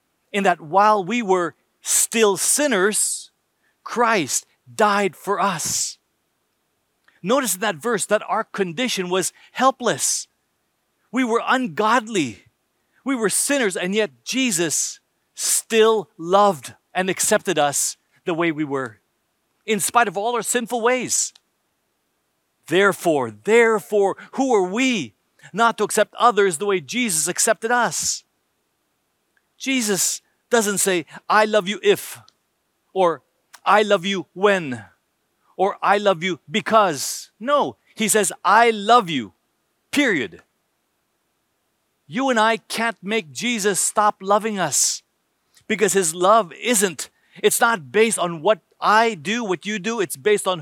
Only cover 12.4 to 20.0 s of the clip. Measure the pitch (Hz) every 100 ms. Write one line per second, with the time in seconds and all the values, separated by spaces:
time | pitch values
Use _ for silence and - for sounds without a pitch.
12.4 | _ _ _ _ _ _ 247 269 214 -
13.4 | - 285 220 185 180 208 208 131 - 247
14.4 | 262 165 170 - - - _ _ _ -
15.4 | - - - 226 220 220 175 - 165 196
16.4 | 208 160 - - _ 180 185 175 - 214
17.4 | - 156 143 139 - - _ _ - 160
18.4 | 170 151 151 139 127 104 _ _ _ _
19.4 | _ _ - 214 - 240